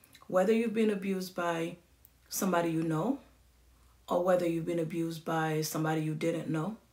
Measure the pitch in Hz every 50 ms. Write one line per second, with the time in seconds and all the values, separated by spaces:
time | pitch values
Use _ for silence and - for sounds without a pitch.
0 | - _ - - - - 180 185 196 220 226 226 233 220 208 226 220 214 208 190
1 | 185 196 190 185 185 - - 185 175 170 170 165 165 175 185 - _ _ _ _
2 | - _ _ _ _ _ - - 208 190 175 170 170 165 160 160 165 160 156 156
3 | 180 240 285 - - - - _ _ _ _ _ _ _ _ _ - _ _ _
4 | _ - - 175 180 185 180 180 175 170 165 165 160 170 170 170 160 160 170 165
5 | 165 165 160 156 - 170 165 160 160 160 156 156 156 - - 156 156 156 160 160
6 | 156 156 156 151 165 165 170 160 - - 156 156 156 196 226 - - _